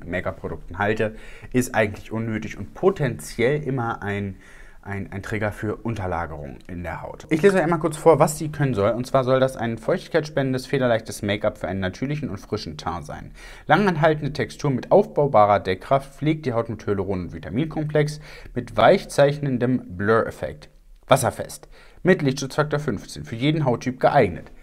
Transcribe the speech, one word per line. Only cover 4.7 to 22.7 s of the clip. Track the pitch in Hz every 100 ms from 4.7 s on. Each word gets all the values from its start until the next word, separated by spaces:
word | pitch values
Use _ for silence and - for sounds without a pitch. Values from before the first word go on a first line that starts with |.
| -
ein, | 98 98 -
ein | 98
Trigger | - 110 107
für | - 107
Unterlagerung | - 117 104 92 85 80 76 69 62 -
in | 87
der | 82 76
Haut. | - - -
Ich | 156
lese | 196 190
euch |
einmal | 147 151
kurz | 165 151
vor, | 165 139
was | 170 -
sie | 151
können | 147 135
soll. | 101 104
Und | 113 123
zwar | 135
soll | 123 131
das | 131 -
ein | 117 113
feuchtigkeitsspendendes, | - 180 - 160 151 151 131 127 -
federleichtes | 139 123 110 - -
Make-up | 101 104 107 -
für | 82
einen | 95
natürlichen | 92 - 131 151 113
und | 101
frischen | - 104 80 76
Teint | 80 85
sein. | 76 - - - - - -
Langanhaltende | 160 202 151 160 151 147
Textur | - 113 - 147
mit | 120 -
aufbaubarer | 185 - - 143 107 104 101
Deckkraft | 92 92 - 135 -
pflegt | - 147 156 127
die |
Haut | 113 117
mit | 107 -
Hyaluron- | 98 92 92
und | 82
Vitaminkomplex | 80 90 110 160 160 151 151 151 - - - -
mit | 123 110 107
weichzeichnendem | 120 196 - - 143 147 147 120 120 123 - 90
Blur-Effekt. | 101 113 - - 71 73 - - - - -
Wasserfest. | 139 110 - - - - - - -
Mit | 175 185
Lichtschutzfaktor | 135 127 131 - 151